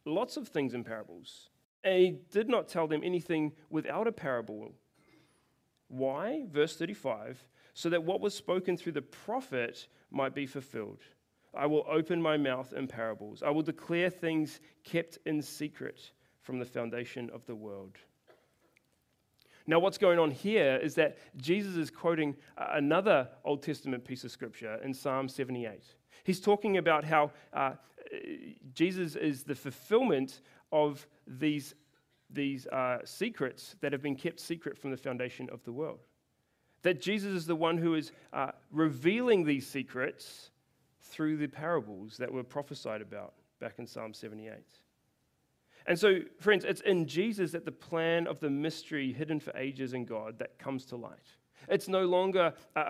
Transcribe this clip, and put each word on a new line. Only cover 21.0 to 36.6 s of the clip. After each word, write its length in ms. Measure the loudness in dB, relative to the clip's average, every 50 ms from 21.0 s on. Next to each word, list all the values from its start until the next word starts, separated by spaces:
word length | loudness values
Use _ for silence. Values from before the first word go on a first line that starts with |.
| 4 4 2 -4 -18 -20 _
Jesus 400 | -10 0 2 2 2 2 -2 -2
is 140 | -2 -2 -2
quoting, 460 | -4 -2 0 0 2 2 2 0 -2 -4 -12 -18 -10 -6
uh, 120 | -4 -2 0
another 560 | 2 4 4 4 4 6 6 6 6 4 2 -8 -8 _
Old 180 | -2 -2 -2 -2
Testament 420 | -4 -6 -4 -2 -4 -4 -4 -4
piece 200 | -8 -10 -10 -10
of 60 | -12
scripture 500 | -10 -10 -12 -12 -10 -10 -8 -8 -6 -6 -4
in 100 | -6 -6
Psalm 340 | -4 -2 0 0 0 0 -2
seventy-eight. 560 | -4 -4 -4 -4 -2 -4 -4 -6 -8 -10 -18 -20 -20 _ _ _ -20 -8 -2
He's 160 | -2 -2 0
talking 380 | 4 4 4 4 4 2 2 4
about 260 | 6 6 6 6 4
how, 280 | 4 6 6 6 4 0 -10 -20 -8 -2
uh, 200 | 0 0 0 0 -4 -16 _ _ -20 -14 -12 -10 -10 -8 -8 -10 -10 -10 -14 -16 -16 -20 -18 0
Jesus 440 | 2 2 2 2 0 -4 -4 -4
is 280 | -2 -2 -2 -2 -2 -6
the 100 | -8 -8
fulfillment 840 | -8 -8 -12 -12 -12 -4 2 4 4 4 6 4 2 2 -2 -6 -16 _ -20 -20 -20 _ _ 2
of 340 | 4 4 4 0 -4 -12 -20 _ _ _
these, 480 | -16 -8 -2 0 0 0 0 -4 -8 -16 _ _ _ _ _ _ _ _ _ _ _
these, 360 | -6 -4 -2 -2 -4 -6 -8 -4
uh, 300 | -2 0 0 0 0 -2 -4
secrets 720 | -10 -6 -4 -4 -4 -2 -2 -4 -4 -4 -8 -16 -18 -14 -6 -4
that 100 | -2 -2
have 100 | -2 -2
been 140 | -2 -4
kept 240 | -2 -4 -6 -6 -6
secret 380 | -8 -8 -8 -6 -6 -10 -10 -8
from 120 | -6 -6
the 60 | -6
foundation 520 | -4 -4 -6 -4 -2 -4 -6 -6 -8 -10 -10
of 120 | -10 -12 -10
the 80 | -10 -6
world. 280 | -6 -6 -6 -6 -12 -16 _ _ _ _ _ _ _ _ _ _ _